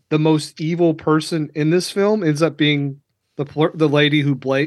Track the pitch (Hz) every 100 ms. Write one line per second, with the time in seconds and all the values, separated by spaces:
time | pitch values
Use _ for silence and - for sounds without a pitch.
0 | _ 156 156 156 151 - 160 170 170 160
1 | - 156 156 165 147 156 151 180 175 202
2 | 202 214 165 147 160 143 151 147 143 135
3 | _ _ _ - 139 147 160 160 156 147
4 | 147 151 143 131 131 135